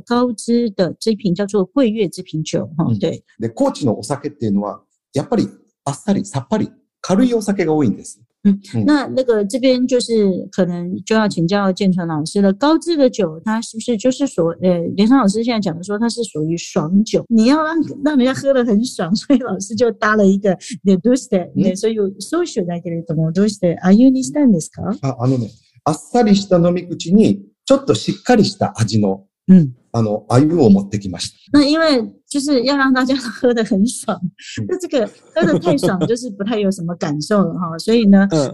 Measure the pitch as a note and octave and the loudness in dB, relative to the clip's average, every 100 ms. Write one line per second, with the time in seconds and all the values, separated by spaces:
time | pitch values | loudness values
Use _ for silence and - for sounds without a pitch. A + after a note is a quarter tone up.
0 | - A#3+ B3 G#3+ - A#3+ A#3 G3 E3+ - | -4 -2 -2 -4 -2 0 -2 -2 -4 -2
1 | A3+ G#3 F#3+ F3 G3+ G#3 F#3 C#4 A#3+ A3 | -4 -2 -2 -2 -2 -2 0 0 0 0
2 | F3+ - F#3 D#3 D#3 D#3 C3+ D#3 D3+ G#2 | -4 -4 -10 -8 -4 -6 -6 -4 -2 0
3 | - - _ - A2+ - C#4 - C#3+ G2+ | -2 -6 _ -10 -8 -2 -2 0 -4 -4
4 | - C#3 A2+ G2+ A2+ G2+ G2+ F#2+ _ _ | -6 -8 -8 -6 -4 -2 -4 -8 _ _
5 | _ C3+ D3 A3 - - _ _ - C#3 | _ -6 -2 -2 -2 -6 _ _ -10 -8
6 | - G3 - C3+ - A3 - _ _ _ | -2 -2 -2 -8 -4 -4 -4 _ _ _
7 | - G3 B3+ A#3 G#3+ G3 E3 D#3 B2 E2+ | -2 2 2 0 -2 -2 0 2 0 -2
8 | - - _ _ G3+ G3 - A#2 G#2+ D4 | -10 -20 _ _ 0 0 -2 -2 2 2
9 | A#3+ A#3+ B3+ A3 G3+ C4 C4 B3+ B3+ B3 | 0 -2 0 0 0 0 2 2 2 0
10 | A#3 A3+ G3+ F3+ G3 - F3+ F3 F3 G3+ | 0 2 2 0 -6 -2 -2 -2 -6 -8
11 | - A3 G#3 - E3 G3+ G3 F3+ G3 F3+ | -2 0 0 0 0 0 0 0 0 0
12 | E3 D#3 D#3+ G3+ G3 G3 C#4+ D#4+ E4 D#4+ | -2 -4 -2 0 2 2 2 2 0 2
13 | B3+ - F3 D#3+ F#3+ A3 A3+ A3 A#3 A3+ | 2 2 -4 -4 -4 -4 -6 -10 -4 -2
14 | B3+ B3+ C#4 - E3 - F#3 F3 E3 - | 0 0 -4 -2 -2 0 0 0 -2 0
15 | A3 C4+ G3+ G#3+ A#3 A3 G3 E3 F#3 G#3 | 4 4 4 0 -2 -2 -2 -6 -6 -2
16 | A#3 A3+ A3+ D#3 D#3 E3+ - F#3+ D#3 G3 | -2 -2 -6 -4 -4 -4 -4 -4 0 0
17 | A3 F3 - A3+ A3+ D4+ D#4 E4 - - | 2 -2 0 2 4 2 0 -2 -4 -4
18 | C#4 C#4+ B3 C4 C#4 C4+ A#3+ G#3 B3+ - | -2 2 0 0 0 0 2 0 0 -4
19 | E3+ A3 - C4 B3+ F#3+ - A3 A#3+ - | -4 -4 2 0 2 -8 -6 -2 -2 0
20 | G#3+ G#3+ G3 G3 G3+ F3 - A3+ F#3+ F#3 | 0 4 4 4 0 -2 -6 -4 0 2
21 | A#3 B3+ - F#3+ F3 C#3+ F#3+ F#3+ A3 A3 | 2 0 0 -4 -2 -2 -2 0 -2 -2
22 | G3 G3+ - E4 F4 A#3 E3+ F3 F3 E3+ | -4 -6 -6 -4 -4 -4 -6 -6 -6 -8
23 | E3 D#3+ D#3+ E3+ G#3+ G#3 F3 - F#3 G#3 | -4 -2 -2 0 0 0 -2 0 4 6
24 | C4 C4 B3+ D4 C4+ F3 - - - B3+ | 6 4 -2 2 2 2 -2 -10 -8 -6
25 | C3+ B2 B2+ C3 G#2 - _ _ D3 D#3 | -6 -2 0 0 -4 -10 _ _ -6 -6
26 | - A#3+ A3 G3 - F3 F3 F3 F3 E3+ | -2 0 4 2 2 2 2 0 -6 -10
27 | E3 G3+ F#3 - - _ - C4+ - A#2+ | 0 4 4 2 -6 _ 0 2 2 -2
28 | - - - B3 G2 - - - G#2+ A2 | -2 -6 2 2 2 0 -6 -2 -2 0
29 | G2+ G2 _ _ - F#3 C#3+ B2 _ A#2 | 0 -4 _ _ 6 6 6 -4 _ -2
30 | A2 G#2 - B2 D3+ E3+ A#2 G2 G2 G2+ | -2 -2 2 2 4 4 6 4 2 -8
31 | G2+ E2+ - _ - D4 C#4 D#4 D#4+ C4 | -8 -10 -12 _ -2 0 2 2 2 0
32 | G#3 - - C#4+ C#4 C4+ B3 C#4+ C4+ C4 | -2 -12 -8 -6 0 0 0 0 2 2
33 | C4 C4+ A#3 - B3 A#3 G#3+ G3 A#3 - | 0 -2 -4 -2 0 2 0 2 0 -2
34 | - F3+ F3+ _ - - G#2+ F4+ E4+ C#4 | -8 -6 -6 _ -16 -10 -6 -6 -4 -2
35 | G#3 - _ D#4+ E4+ F3+ E4+ C#4+ F#3 F#3 | -4 -8 _ -2 0 2 0 0 0 -2
36 | G3 A#3+ B3 G3 G3+ A3 G3 G3 E3 F3 | -2 -4 -6 -8 -4 -2 -2 -4 -6 -6
37 | D#3+ D3 D3 G#3 E3+ E3 F3 D#3+ - A#3 | -6 -6 0 0 0 -2 -8 -8 0 2
38 | G3+ G3 G3 D#3+ C3 | 6 6 6 2 0